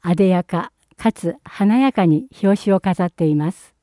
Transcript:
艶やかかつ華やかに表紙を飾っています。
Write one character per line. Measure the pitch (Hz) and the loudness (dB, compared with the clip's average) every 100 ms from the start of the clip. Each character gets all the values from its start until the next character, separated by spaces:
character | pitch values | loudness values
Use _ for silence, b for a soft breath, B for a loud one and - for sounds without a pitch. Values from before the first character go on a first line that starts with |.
艶 | - 175 294 | -2 0 2
や | 180 | 2
か | 175 170 392 _ _ _ | -2 -6 -8 _ _ _
か | 226 | -4
つ | - 240 254 | -4 -8 -8
華 | - - 202 233 | -16 -2 0 2
や | 269 | 2
か | 254 180 | 2 2
に | 151 262 - | 2 -2 -4
表 | 196 202 - | 0 0 0
紙 | |
を | 190 | 0
飾 | 196 175 180 | 0 -2 -4
っ | |
て | _ 160 | _ -2
い | 151 | 0
ま | 151 | -2
す。 | - - _ | -8 -18 _